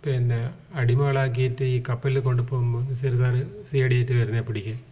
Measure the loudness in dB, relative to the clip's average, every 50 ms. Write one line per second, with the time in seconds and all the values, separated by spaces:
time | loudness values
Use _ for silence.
0 | -2 -2 0 0 2 0 0 0 -2 -4 -8 -12 -20 -12 -4 -2 2 2 4 4
1 | 4 2 2 2 0 0 0 0 0 0 0 -2 -2 0 0 0 0 -2 -4 -2
2 | 0 0 0 2 2 2 0 0 0 0 0 0 0 0 0 -2 -2 -2 -4 -2
3 | -2 0 2 2 2 2 2 0 -2 -2 -8 -14 -14 -4 0 0 2 2 2 2
4 | 2 2 2 2 2 2 0 -2 -2 -2 -6 -6 -6 -6 -8 -8 -12 -16